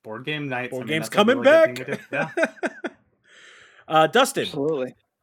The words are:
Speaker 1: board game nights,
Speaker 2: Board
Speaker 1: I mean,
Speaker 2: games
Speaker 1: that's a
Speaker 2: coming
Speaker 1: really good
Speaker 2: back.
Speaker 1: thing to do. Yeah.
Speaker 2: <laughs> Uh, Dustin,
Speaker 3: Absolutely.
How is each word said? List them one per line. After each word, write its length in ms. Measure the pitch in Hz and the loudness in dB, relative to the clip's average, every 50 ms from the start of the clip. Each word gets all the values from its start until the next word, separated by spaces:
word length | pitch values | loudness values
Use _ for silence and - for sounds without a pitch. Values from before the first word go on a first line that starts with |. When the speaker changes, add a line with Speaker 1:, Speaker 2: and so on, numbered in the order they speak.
| _ | _
Speaker 1:
board 220 | 110 107 117 131 | -14 -14 -12 -8
game 240 | 151 151 151 147 139 | -8 -8 -6 -6 -6
nights, 220 | 127 123 127 117 | -6 -6 -6 -6
Speaker 2:
Board 120 | 131 127 120 | -8 -10 -6
Speaker 1:
I 20 | 110 | -4
mean, 60 | 151 | -4
Speaker 2:
games 100 | 160 - | -4 -4
Speaker 1:
that's 100 | - - | -2 2
a 20 | - | 2
Speaker 2:
coming 200 | 214 226 269 262 | 4 4 4 4
Speaker 1:
really 340 | 233 269 311 330 320 - - | 4 6 6 6 4 2 0
good 140 | - 127 - | -6 -8 -8
Speaker 2:
back. 0 | - - - _ | -8 -10 -8 _
Speaker 1:
thing 180 | - 277 - - | -6 -6 -6 -4
to 40 | - | -2
do. 120 | 349 320 - - - - - - - | -2 -4 -4 -4 -8 -8 -8 -8 -8
Yeah. 80 | - 359 | -12 -12
Speaker 2:
<laughs> 0 | - _ _ _ _ _ _ _ _ _ - - - - - _ _ _ _ - | -14 _ _ _ _ _ _ _ _ _ -20 -20 -20 -20 -20 _ _ _ _ 2
Uh, 200 | 160 156 160 156 | 4 4 4 6
Dustin, 360 | - 240 269 254 - 170 120 | 4 2 2 2 0 -4 -6
Speaker 3:
Absolutely. 500 | - - 151 139 156 160 139 127 127 - _ _ _ _ _ | -4 -4 -4 -4 -2 -2 -4 -6 -8 -10 _ _ _ _ _